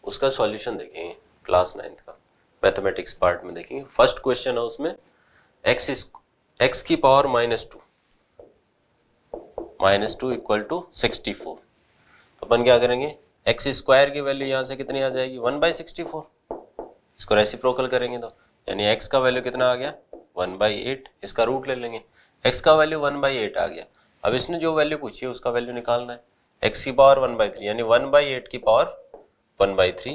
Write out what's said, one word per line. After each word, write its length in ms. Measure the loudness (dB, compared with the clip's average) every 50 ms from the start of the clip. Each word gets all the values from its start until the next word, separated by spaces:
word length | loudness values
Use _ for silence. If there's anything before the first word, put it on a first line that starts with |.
| -12
उसका 260 | -12 -6 -2 -2 -2
सॉल्यूशन 480 | 2 0 -2 -2 -2 -6 -8 -8 -8
देखेंगे, 380 | -8 -12 -14 -14 -14 -14 -14 -14 -18 _ _ _ _ _
क्लास 280 | 2 2 2 2 2 -4
नाइन्थ 220 | -12 -14 -14 -16 -18
का 180 | _ -20 -20 _ _ _ _ _ _ _ _ _ 0
मैथमेटिक्स 500 | 0 2 2 -2 -2 -2 -4 -8 -10 -4
पार्ट 280 | 0 2 2 2 0 -6
में 100 | -14 -14
देखेंगे। 280 | -14 -14 -12 -12 -12 -12
फर्स्ट 320 | -8 2 2 4 4 2 -2 -2
क्वेश्चन 280 | -2 -2 0 -2 -4
है 80 | -2 -2
उसमें 320 | -4 -6 -6 -6 -6 -6 -6 -8 _ _ _ _ _ _ _ _ _ _ _ _ 0
x 240 | 0 0 0 -2 -6
is, 140 | -6 -6 -8 -12 _ -20 _ _ _ _ _ _ _ _
एक्स 220 | 0 0 0 -2
की 140 | -2 -2 0
पावर 300 | 4 6 6 6 6 4 4
माइनस 380 | 2 2 2 2 -2 -4 -4 -10
टू, 80 | -16 -20 _ _ _ _ _ _ _ _ _ _ _ _ -20 _ _ _ _ _ _ _ _ _ _ _ _ _ _ _ _ _ -18 -18 -18 -16 _ -14 -14 -14 -6 0
माइनस 360 | 2 2 2 2 0 -4 -6 -6
टू 120 | -4 -4
इक्वल 300 | -4 -6 -2 -2 -2 -2 0
टू 220 | -4 -8 -8 -8 -10 -8
सिक्सटी 400 | -4 -4 -4 -4 -4 -10 -10 -10
फ़ोर। 220 | -10 -12 -14 -16
तो 920 | -16 _ _ _ _ _ _ _ _ _ _ _ _ _ _ _ _ -2
अपन 160 | 0 0 2 6
क्या 140 | 6 6 6
करेंगे, 360 | 6 2 0 0 -2 -6 -8 -12 _ _ _ _ _
एक्स 220 | -2 -2 0 -2 -4 -4
स्क्वायर 320 | -4 2 4 6 6 6 4
की 120 | 0 -4
वैल्यू 260 | -4 -4 -4 -4 -4
यहाँ 160 | -4 -2 -4 -4
से 120 | -6 -8
कितनी 260 | -10 -8 -6 -4 -4
आ 80 | -2 -2
जाएगी, 280 | -2 -4 -4 -4 -6 -4
वन 200 | -4 -2 0 2
बाई 140 | 0 0 0
सिक्सटी 300 | -2 -10 -12 -12 -12 -10
फ़ोर। 240 | -10 -10 -12 -14 _ _ _ _ _ -16 -16 -16 _ _ -16 -16 -16 -18 _ _ _ _ _
इसको 160 | -2 2 4
रेसिप्रोकल 520 | 4 4 2 -2 -2 -2 -2 0 0 -4
करेंगे 300 | -2 -2 -2 -2 -2 -6
तो 160 | -10 -12 -12 -16 _ _ _ _ _ _
यानी 200 | -8 -4 -2 0
एक्स 200 | 0 0 0 -2
का 120 | 0 0 2
वैल्यू 220 | 2 2 0 0 -4
कितना 280 | -4 -2 0 2 2
आ 40 | 2
गया, 180 | 0 -4 -10 -10 -12 _ _ -20 -20 -20 _ _
वन 200 | -6 -4 -4 -2
बाई 240 | 0 0 0 0 -2
एट। 260 | -4 -6 -6 -8 -10 -20 _ _ -14
इसका 200 | -8 0 0 0
रूट 240 | 0 0 -4 -4
ले 80 | -6 -6
लेंगे, 260 | -6 -6 -10 -10 -12 -16 _ _ _ _ _ _ _ _
एक्स 160 | 0 0 2
का 120 | 6 6 6
वैल्यू 240 | 8 6 2 2 -2
वन 200 | -2 -2 -2 0
बाई 160 | -2 0 0
एट 200 | 0 -4 -4 -2
आ 80 | -2 -2
गया। 180 | -2 -4 -10 -16 _ _ _ _ _ _ _ -2
अब 100 | 0 0
इसने 240 | 0 -2 -4 -4 -2
जो 140 | -2 0 2
वैल्यू 220 | 2 2 2 0
पूछी 280 | -6 -8 -10 -10 -8 -8
है 60 | -8
उसका 200 | -8 -4 -6 -2
वैल्यू 220 | -2 -2 -4 -4 -8
निकालना 400 | -8 -2 0 0 0 -2 -6 -12
है, 100 | -16 _ _ _ _ _ _ _ _ -4
एक्स 200 | -4 -2 -2 -6
की 60 | -2
पावर 280 | 4 8 8 10 10 8
वन 160 | 4 0 2
बाई 120 | 0 0 0
थ्री 180 | 0 -6 -6
यानी 160 | -4 -2 -2 2
वन 260 | 4 4 4 4 4
बाई 140 | 4 4 4
एट 220 | 4 -4 -6 -8
की 100 | -10 -12 -2
पावर 360 | 2 4 4 4 4 2 -4 -16 -20 _ -20 -20 -20 _ _ _ _ _ _ _
वन 140 | 2 2 4
बाई 160 | 2 2 2 2
थ्री 180 | -4 -10 -12